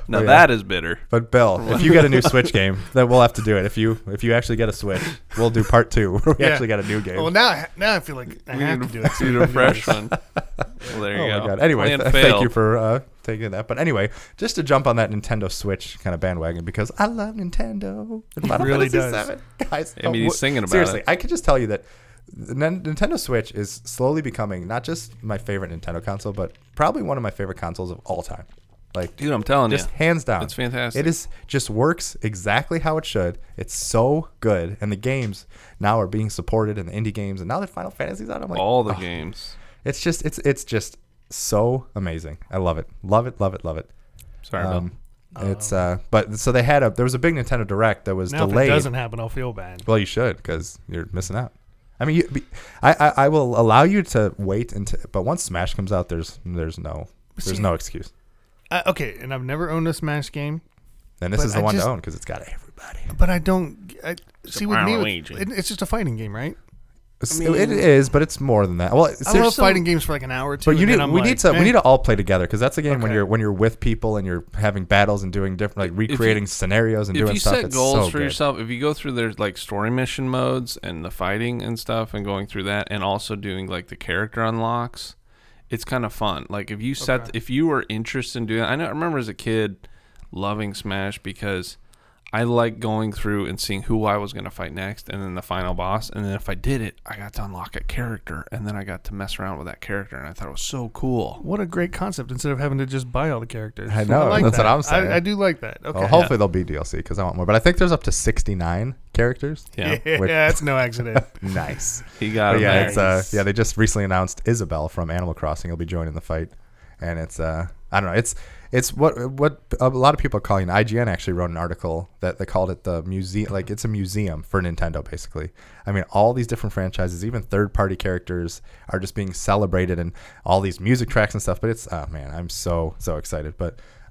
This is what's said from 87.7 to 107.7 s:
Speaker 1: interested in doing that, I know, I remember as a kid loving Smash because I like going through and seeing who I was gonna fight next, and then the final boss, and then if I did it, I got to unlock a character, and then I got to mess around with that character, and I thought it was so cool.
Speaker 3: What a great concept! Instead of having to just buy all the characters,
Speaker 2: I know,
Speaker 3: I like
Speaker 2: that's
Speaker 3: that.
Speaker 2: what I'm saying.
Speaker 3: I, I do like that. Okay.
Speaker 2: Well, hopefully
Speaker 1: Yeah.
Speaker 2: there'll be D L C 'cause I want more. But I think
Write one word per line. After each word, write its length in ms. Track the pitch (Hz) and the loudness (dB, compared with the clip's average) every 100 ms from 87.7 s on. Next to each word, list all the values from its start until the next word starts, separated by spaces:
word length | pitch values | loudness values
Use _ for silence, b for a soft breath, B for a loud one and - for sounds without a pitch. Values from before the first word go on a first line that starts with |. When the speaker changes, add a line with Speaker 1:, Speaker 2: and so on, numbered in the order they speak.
| 135 - | 0 -2
Speaker 1:
interested 500 | 110 113 135 120 123 | -6 -4 -6 -6 -6
in 80 | 110 | -2
doing 140 | 113 | 0
that, 100 | 113 | 0
I 60 | 135 | -2
know, 80 | 165 | -4
I 40 | |
remember 280 | 147 170 147 | -4 -2 -2
as 80 | 110 | -4
a 60 | |
kid 540 | - 117 110 107 95 - b b b b | -6 -2 0 -2 -4 -18 b b b b
loving 420 | 85 98 107 104 | -6 -4 -4 -6
Smash 440 | 98 104 98 98 101 | -8 -6 -4 -4 -8
because 600 | - 92 104 92 90 - b b b b b | -12 -8 -4 -4 -6 -14 b b b b b
I 120 | 107 | -2
like 360 | 120 120 117 113 | 2 2 2 -2
going 320 | 110 110 110 | -4 -2 -2
through 340 | 101 104 104 98 | -2 -2 -2 -2
and 120 | 98 | -6
seeing 260 | - 98 | -6 -4
who 200 | - 110 | -2 0
I 140 | 107 104 | 2 -2
was 160 | 101 | -4
gonna 160 | 101 98 | -10 -12
fight 240 | - 90 | -10 -10
next, 340 | 85 95 107 - | -8 -10 -10 -12
and 140 | 98 | -10
then 120 | 98 | -8
the 60 | 90 | -8
final 320 | - 92 90 | -6 -4 -4
boss, 380 | 87 92 107 - | -4 -2 -4 -6
and 120 | 104 101 | -6 -4
then 80 | |
if 160 | 98 - | -4 -6
I 40 | |
did 280 | 98 131 135 | -4 -2 -2
it, 180 | 107 - - | -4 -10 -16
I 100 | 101 | -14
got 160 | 101 | -12
to 100 | - | -10
unlock 300 | 101 90 - | -8 -10 -12
a 60 | - | -10
character, 640 | - - 120 110 - 80 - | -6 -6 -6 -8 -10 -12 -10
and 140 | 120 104 | -8 -6
then 100 | 104 | -8
I 80 | |
got 180 | 98 90 | -8 -10
to 100 | - | -8
mess 240 | 101 98 - | -8 -8 -8
around 180 | 95 80 | -8 -8
with 100 | 85 | -10
that 140 | - | -12
character, 340 | - 101 98 65 | -8 -6 -6 -12
and 100 | 71 | -12
I 60 | |
thought 140 | 90 85 | -10 -10
it 20 | |
was 100 | 71 | -8
so 300 | - 135 117 | -6 -6 -8
cool. 480 | - 131 123 71 - | -4 -2 0 -2 -6
Speaker 3:
What 180 | - 208 | -6 -4
a 60 | |
great 260 | 180 165 175 | -4 -4 -4
concept! 400 | - 190 175 127 | -4 -6 -6 -8
Instead 220 | 131 147 | -6 -4
of 60 | 131 | -2
having 180 | 143 135 | -2 -2
to 80 | 135 | -2
just 240 | 135 123 | -4 -4
buy 200 | 127 156 | -2 -2
all 100 | 123 | -2
the 60 | 113 | -6
characters, 440 | 113 107 - 104 | -10 -10 -8 -2
Speaker 2:
I 100 | 107 | 0
know, 200 | 104 131 | 2 4
Speaker 3:
I 40 | 139 | 4
like 140 | 214 | 6
Speaker 2:
that's 140 | 113 110 | 6 6
Speaker 3:
that. 80 | 107 | 6
Speaker 2:
what 40 | |
I'm 80 | 143 | 6
saying. 280 | 143 165 185 | 4 2 4
Speaker 3:
I, 60 | 170 | 2
I 40 | |
do 160 | 175 202 | 2 2
like 240 | 190 151 | 0 0
that. 180 | 110 - | -8 -8
Okay. 160 | - 95 | -2 0
Speaker 2:
Well, 60 | 98 | 6
hopefully 280 | 160 170 | 6 6
Speaker 1:
Yeah. 20 | 117 | 4
Speaker 2:
there'll 120 | 101 | 4
be 160 | 90 | 2
D 120 | 82 73 | -2 -4
L 80 | |
C 160 | 76 78 | -4 -6
'cause 160 | - 92 | -6 -2
I 60 | |
want 120 | 92 90 | -2 0
more. 100 | 90 | 4
But 80 | 110 | 6
I 40 | |
think 180 | 180 | 6